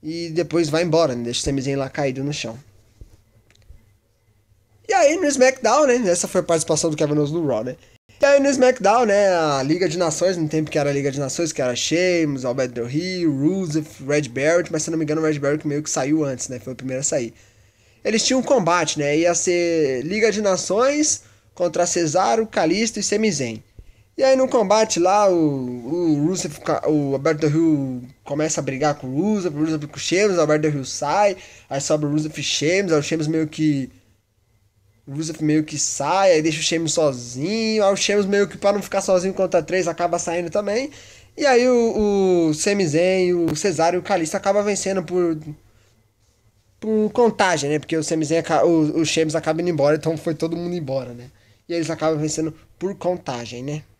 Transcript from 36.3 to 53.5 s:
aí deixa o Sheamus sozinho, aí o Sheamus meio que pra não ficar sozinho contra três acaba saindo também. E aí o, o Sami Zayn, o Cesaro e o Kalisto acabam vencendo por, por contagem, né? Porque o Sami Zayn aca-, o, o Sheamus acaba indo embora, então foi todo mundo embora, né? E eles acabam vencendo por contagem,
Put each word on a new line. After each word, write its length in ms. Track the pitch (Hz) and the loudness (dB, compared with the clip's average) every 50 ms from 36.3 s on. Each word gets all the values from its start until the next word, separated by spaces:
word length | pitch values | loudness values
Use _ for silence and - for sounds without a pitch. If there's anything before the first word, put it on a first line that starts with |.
| 175 | 4
aí 80 | 156 | 4
deixa 180 | 156 160 151 151 | 2 0 -2 -2
o 40 | 156 | -2
Sheamus 300 | - 170 165 165 160 - | -2 -2 -2 -2 -2 0
sozinho, 920 | - 160 147 135 123 120 120 120 127 139 175 214 226 226 220 220 220 208 | 2 0 0 0 -2 -10 -12 -8 -6 -4 -4 -2 -2 -2 -2 0 2 2
aí 100 | 196 202 | 2 2
o 20 | |
Sheamus 300 | 185 - - 202 208 202 | 2 0 0 2 2 2
meio 220 | 190 202 202 202 196 | 2 2 2 2 0
que 100 | - 165 | -2 -2
pra 160 | - 202 202 | 0 0 0
não 80 | 208 | 0
ficar 200 | 196 - - 196 | -2 -2 -4 -4
sozinho 320 | 190 - 190 185 170 190 190 | 0 2 2 2 2 0 -2
contra 300 | 190 190 180 190 180 160 | 0 -2 2 2 0 0
três 240 | - 165 185 180 165 | 2 -2 0 0 0
acaba 320 | 165 - 175 175 165 175 | -2 -2 -2 -2 0 -2
saindo 300 | - - 170 175 175 170 | -2 -2 -4 -4 -4 -2
também. 420 | 165 208 208 202 202 226 269 302 - - - - - - - - _ | -2 -2 -2 0 -2 -2 -4 -6 -10 -14 -20 -20 -20 -20 -20 -20 _
E 100 | - 311 | -2 2
aí 220 | 285 254 240 247 254 | 4 4 6 6 4
o, 840 | 254 240 233 226 208 - 214 208 202 196 196 190 180 175 165 160 | 4 4 4 2 2 2 0 2 2 4 4 4 4 4 4 2
o 40 | 151 | 0
Sami 320 | 151 - 208 202 202 196 | 0 0 -2 0 0 0
Zayn, 480 | 160 139 160 175 185 185 190 185 180 180 | 0 2 2 2 2 2 2 2 2 2
o 220 | 175 170 160 156 | 0 0 0 -2
Cesaro 400 | 151 - 202 175 147 160 165 175 | -2 -2 -2 0 2 2 2 2
e 40 | 180 | 0
o 40 | 175 | -2
Kalisto 340 | - 208 180 165 156 - 196 | -2 -2 -2 -2 -2 -4 -4
acabam 260 | - 196 196 208 202 | 0 2 2 2 2
vencendo 380 | 202 208 196 - 190 196 190 | 0 -2 -2 -2 -2 -2 -2
por, 360 | 175 156 180 180 175 170 165 156 151 156 151 - _ _ _ _ _ _ _ _ _ _ _ _ _ _ _ _ _ _ _ _ _ _ _ _ | -4 -2 0 0 0 0 0 -2 -6 -12 -16 -16 _ _ _ _ _ _ _ _ _ _ _ _ _ _ _ _ _ _ _ _ _ _ _ _
por 320 | - 214 220 214 214 214 | -6 -2 0 0 0 0
contagem, 580 | 208 - 240 226 220 - 208 190 175 151 135 143 | 2 2 2 2 4 2 2 2 2 0 0 -2
né? 100 | 151 151 | -2 -2
Porque 180 | 151 - - 160 | -2 -2 -4 -4
o 60 | 156 | -2
Sami 220 | - 165 160 156 | -2 -2 -2 0
Zayn 140 | 139 160 165 | 0 0 0
aca-, 260 | 160 - 170 147 - | 0 2 2 2 4
o, 340 | 170 170 160 156 151 - 160 | 4 4 4 2 2 0 0
o 60 | 160 | -2
Sheamus 300 | 151 - 165 160 160 151 | 0 0 0 0 0 -2
acaba 260 | 160 151 160 160 160 | -4 -2 -2 -2 -2
indo 80 | 175 175 | -2 -2
embora, 260 | 170 151 139 143 151 | 0 0 2 2 2
então 220 | 160 147 160 165 151 | 2 0 -4 -4 -4
foi 180 | - 170 160 | -4 -6 -4
todo 220 | 143 - 165 170 170 | -4 -4 -6 -4 -6
mundo 180 | 175 175 175 | -6 -6 -6
embora, 380 | 180 156 131 135 135 127 123 120 | -6 -6 -4 -6 -6 -6 -8 -14
né? 180 | 120 120 123 _ _ _ _ _ _ _ _ | -16 -18 -20 _ _ _ _ _ _ _ _
E 60 | 170 | -4
eles 160 | 170 165 143 | -4 -4 -4
acabam 300 | 165 151 151 156 160 151 | -4 -2 0 0 0 0
vencendo 340 | 151 156 151 - 160 160 151 - - _ _ _ | -2 -4 -2 -4 -4 -6 -6 -10 -20 _ _ _
por 160 | 175 185 196 | -6 -6 -6
contagem, 680 | 196 - 175 180 180 180 - 131 120 120 107 | -4 -4 -4 -4 -4 -4 -8 -8 -8 -8 -10